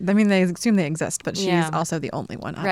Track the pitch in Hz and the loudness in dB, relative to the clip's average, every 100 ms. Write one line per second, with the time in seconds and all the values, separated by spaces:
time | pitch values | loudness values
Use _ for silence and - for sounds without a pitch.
0 | 180 208 208 190 180 170 240 202 151 160 | 2 2 4 4 2 0 2 2 2 -2
1 | 151 - - 170 185 175 160 160 165 160 | -4 -4 -4 -2 2 2 2 0 -2 -4
2 | 139 - - - - - 190 | -4 -6 -8 -8 -8 -6 -2